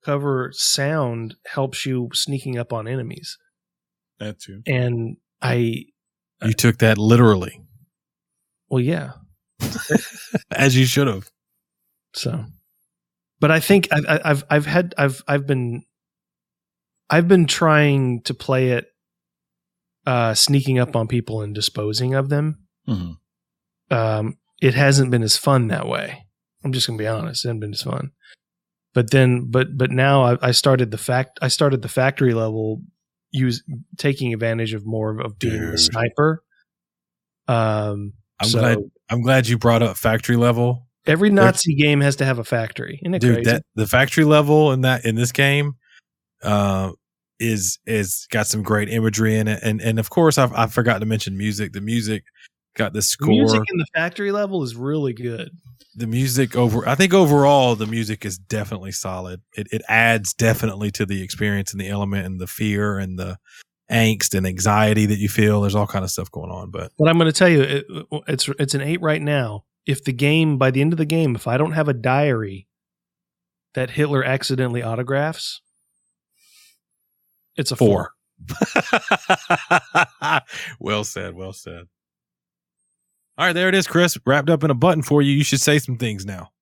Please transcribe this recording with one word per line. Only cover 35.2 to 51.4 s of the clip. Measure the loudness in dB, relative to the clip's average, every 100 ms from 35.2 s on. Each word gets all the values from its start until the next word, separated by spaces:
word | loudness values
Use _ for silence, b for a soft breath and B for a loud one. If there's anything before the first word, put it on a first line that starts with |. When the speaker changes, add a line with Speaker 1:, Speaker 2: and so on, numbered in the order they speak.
| -8
Speaker 1:
of | -6
being | -4 -4
the | -4
Speaker 3:
Dude. | -2
Speaker 1:
sniper. | -2 0 -2 0 0 0 _ _ _ _ _ _ _ _ _ _ -2
Um, | 0 0 -2 -4 -6 -10 -14 _ _
Speaker 3:
I'm | -2
Speaker 1:
so | 2
Speaker 3:
glad, | 2 2 -2 _ -6
I'm | -2
glad | 4 2 4
you | 2
brought | 4 4
up | 2 0
factory | -2 0 0 2
level. | 4 2 0 -2 _ _ 0
Speaker 1:
Every | 4 6
Speaker 3:
They're | 6
Speaker 1:
Nazi | 6 4 0
game | 2 4 4
has | 2 2
to |
have | -2 -2
a |
factory. | -2 -4 -4 -10 -12 -10
Isn't | -6
it | 2
Speaker 3:
Dude, | 4 4
Speaker 1:
crazy? | 2
Speaker 3:
that, | 0 -2
the | -4 2
factory | 2 2 4
level | 6 6 6 4 4
in | 4
that, | 2 2
in | 0 0
this | 0
game, | 2 2 2 -2 -6 b b _ _ _ _
uh, | -2 0 0 0 -4 -8 _ _ _ _
is, | -4 -2 -4 -8
is | -4 -4 -2 -8 -4
got | -4 -2
some | -4
great | -2 -2 0
imagery | 0 0 0 0 2
in | 0
it. | -2
And, | -2 -2
and | -2 -2
of | -2
course, | 2 4 4
I, | 0
I | 0 -2
forgot | 0 0 0
to | -2
mention | -4 -4
music. | -4